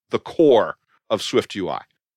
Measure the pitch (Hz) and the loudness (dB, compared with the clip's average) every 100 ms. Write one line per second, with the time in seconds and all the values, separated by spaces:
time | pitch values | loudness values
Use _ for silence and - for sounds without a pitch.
0 | _ - - - 156 117 82 - _ _ | _ -8 -6 2 4 4 2 -6 _ _
1 | - 107 - 120 - 104 87 62 - _ | -6 -6 -2 -4 -4 -6 -8 -8 -12 _
2 | _ | _